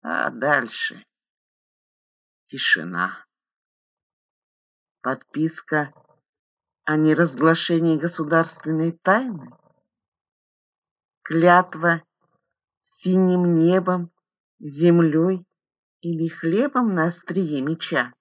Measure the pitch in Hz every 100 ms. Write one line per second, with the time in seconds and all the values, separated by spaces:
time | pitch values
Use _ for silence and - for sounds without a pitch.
0 | - - - - 139 143 117 - - -
1 | _ _ _ _ _ _ _ _ _ _
2 | _ _ _ _ _ - - - 82 87
3 | 92 - _ _ _ _ _ _ _ _
4 | _ _ _ _ _ _ _ _ _ _
5 | 123 131 _ 143 160 160 - 156 147 _
6 | _ _ _ _ _ _ _ _ - 156
7 | 156 156 170 131 160 165 - 170 165 156
8 | 170 - 151 160 160 - 156 160 165 165
9 | - 208 262 175 127 - _ _ _ _
10 | _ _ _ _ _ _ _ _ _ _
11 | _ _ - 160 175 175 175 156 170 165
12 | _ _ _ _ _ _ _ _ - -
13 | 185 185 185 180 175 165 165 185 180 180
14 | 170 _ _ _ _ _ 151 143 175 170
15 | 165 156 175 190 180 _ _ _ _ _
16 | 170 160 165 - 165 190 277 254 233 180
17 | 165 170 - 175 170 147 135 165 - 147
18 | 123 _